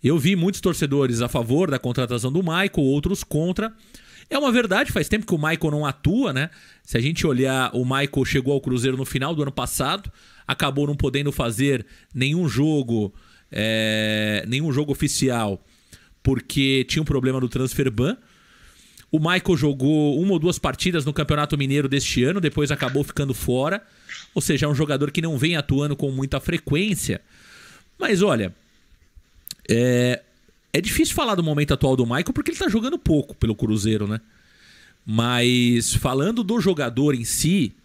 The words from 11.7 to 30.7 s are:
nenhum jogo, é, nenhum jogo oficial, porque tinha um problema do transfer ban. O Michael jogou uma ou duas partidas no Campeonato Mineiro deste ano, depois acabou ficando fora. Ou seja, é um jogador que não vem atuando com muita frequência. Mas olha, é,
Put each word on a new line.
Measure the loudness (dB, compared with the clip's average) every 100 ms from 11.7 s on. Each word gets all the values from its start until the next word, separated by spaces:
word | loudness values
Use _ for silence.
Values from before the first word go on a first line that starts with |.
| 0 -4 -20 _
nenhum | -4 -2 0 0
jogo, | 0 2 0 0 0 -2 -6 -20 -20 _
é, | -4 -2 0 0 0 0 0 0 -2 -2
nenhum | -2 0
jogo | -2 -2
oficial, | -2 -2 0 0 0 -2 -4 _ _ _ -20 _ _
porque | -2 -2 -4 0 2 2 0
tinha | -2
um | 0
problema | 0 0 0
do | -2
transfer | -2 -4 0 -2
ban. | 0 -2 -2 _ _ _ -20 -20 -20 -20 -20 -4
O | -2
Michael | 2 0 2 2
jogou | 2 2 2 4 2 2
uma | 2
ou | 2
duas | 0 0
partidas | -4 -2 0 0
no | -2
Campeonato | -2 0 0 0 -2
Mineiro | 0 2 2
deste | 0 0 2
ano, | 2 2
depois | 0 0 -2
acabou | -2 -2 -2
ficando | -2 -2 -2
fora. | -2 0 0 0 -4 -8 _ -20 -18 -8
Ou | -6
seja, | 0 0 2
é |
um | 0
jogador | 0 0 0
que | -2
não | -2 0
vem | 0 0
atuando | 0 0 0 -2
com | -2
muita | -2 -4 -4
frequência. | -2 -4 0 0 0 -2 -4 -6 _ -20 -20 -20 -20 -20 _ _
Mas | 0 2
olha, | 4 2 -2 -6 _ _ _ -20 _ -20 _ _ -20 -18 -2
é, | 2 4 2 2 -2 _ _ _ _ _